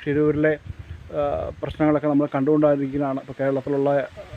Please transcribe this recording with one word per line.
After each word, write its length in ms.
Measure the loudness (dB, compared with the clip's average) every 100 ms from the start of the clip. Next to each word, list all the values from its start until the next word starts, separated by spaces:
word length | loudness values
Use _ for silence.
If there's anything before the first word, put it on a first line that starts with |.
ഷിരൂരിലെ, 540 | -2 2 2 4 2 0 -6 -16 -14 -16
ആ, 460 | -10 -4 -2 -2 -6 -6
പ്രശ്നങ്ങളൊക്കെ 460 | -10 0 2 2 2
നമ്മൾ 200 | 2 2
കണ്ടുകൊണ്ടായിരിക്കുന്നതാണ്. 840 | 0 2 4 4 4 0 -2 -2 -4
ഇപ്പോൾ 120 | -8 -4
കേരളത്തിലുള്ള 640 | -2 -2 -2 0 2 0 -2 -8 -18